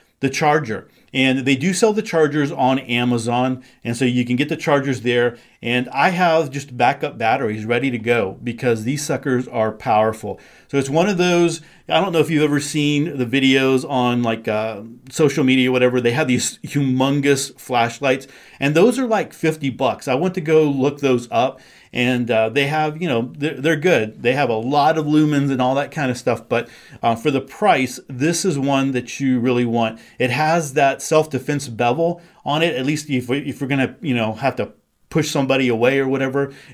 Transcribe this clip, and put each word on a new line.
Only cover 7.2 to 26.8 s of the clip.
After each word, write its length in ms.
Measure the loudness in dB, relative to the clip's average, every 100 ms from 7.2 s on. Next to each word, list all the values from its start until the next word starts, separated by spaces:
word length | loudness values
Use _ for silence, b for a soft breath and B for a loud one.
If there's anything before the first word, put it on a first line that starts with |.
| 0 0 0 -4
ready 280 | -2 -2 0
to 60 | -2
go 380 | 0 0 0 -4
because 400 | -8 -4 -2 -2
these 240 | -2 -4 -4
suckers 400 | -4 -2 -2 -2
are 240 | -2 -2
powerful. 720 | -2 0 2 2 0 -8 -10 B B B
So 100 | -2
it's 140 | 0
one 180 | 2 2
of 80 | 2
those, 440 | 2 2 2 0 B B -2
I 120 | -2
don't 120 | 0
know 60 | 0
if 120 | 2
you've 120 | 2
ever 160 | 2 0
seen 580 | -2 -2 0 2 0 -2
the 80 |
videos 640 | -2 2 4 4 4 2 0
on, 360 | 0 0 0
like, 240 | 0 -2 -2
uh, 340 | -4 -4 -8 -14 -20 -14
social 360 | 2 2 4
media, 260 | 4 4 4
whatever. 300 | 4 4 4
They 100 | 2
have 160 | 0 0
these 320 | 0 -2 -8
humongous 1000 | -6 -2 0 2 2 2 2 2 -2 -12
flashlights, 640 | -4 0 0 0 0 0 -2 B B B
and 160 | 0
those 240 | 4 4 4
are, 80 | 0
like, 260 | 0 -2
fifty 380 | -2 -2 -2 -4
bucks. 380 | 0 -2 -2 -2
I 80 | -2
went 180 | 0
to 60 | -2
go 240 | 2 4
look 340 | 4 2 0 0
those 300 | 0 0 0
up, 300 | 0 0 -2 B B B
and, 360 | -2 0 0 0
uh, 200 | 2 2
they 160 | 0 0
have, 340 | 0 -2 -4
you 80 | -2
know, 240 | -2 -2 -4
they're, 200 | -6 -2
they're 180 | 0 2
good. 460 | 2 2 0 -2
They 120 | 0
have 160 | 2 0
a 60 | 0
lot 420 | 0 2 2 2
of 80 | 2
lumens 440 | 2 4 2 0
and 120 | 0
all 140 | 0 0
that 160 | -2
kind 180 | -4 -4
of 80 | -2
stuff. 280 | -2 -4 -2
But, 220 | -4 -4 B